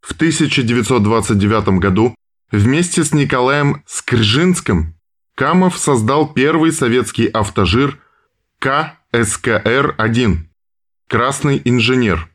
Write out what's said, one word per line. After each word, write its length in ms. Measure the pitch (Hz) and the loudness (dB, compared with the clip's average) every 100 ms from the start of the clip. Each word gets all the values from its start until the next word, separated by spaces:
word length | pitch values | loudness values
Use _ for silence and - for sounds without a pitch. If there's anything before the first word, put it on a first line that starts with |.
В 120 | - | -14
тысяча 480 | - 165 156 147 - | -4 -2 0 -2 0
девятьсот 400 | 117 120 107 131 | 0 -2 0 0
двадцать 380 | 104 113 104 107 | 2 0 0 0
девятом 400 | 101 110 104 95 | 2 0 0 0
году 340 | 98 98 120 - _ _ _ | 2 2 0 -2 _ _ _
вместе 520 | 107 104 143 175 - | 0 2 2 0 -2
с 80 | 151 | 0
Николаем 720 | 151 143 135 127 143 143 143 _ | 0 0 0 0 2 0 -2 _
Скржинским 1040 | - - 120 107 123 180 180 - 92 80 - _ _ _ - | -12 -4 0 0 2 2 0 0 -2 -2 -8 _ _ _ -4
Камов 420 | 139 175 185 175 | 0 2 2 0
создал 540 | - 131 110 143 147 | 0 0 2 0 0
первый 400 | 127 139 160 160 | 0 0 2 0
советский 540 | 160 127 120 - - 113 | 0 0 0 -2 -2 -2
автожир 760 | 113 101 - 92 110 139 139 _ _ _ _ _ _ | 0 -4 0 0 2 0 -4 _ _ _ _ _ _
К 380 | 139 139 156 - _ | -2 -2 -4 -10 _
С 260 | 117 110 - | -2 -2 -2
К 240 | - 110 - | -2 -2 0
Р 300 | 127 139 - | 0 0 -2
один 520 | 113 113 120 82 80 _ _ _ _ _ _ | -2 0 0 -2 -6 _ _ _ _ _ _
«Красный 500 | 113 123 139 151 139 120 | -2 -2 -2 -2 0 0
инженер». 640 | 123 117 127 113 82 82 | 0 2 2 2 0 -4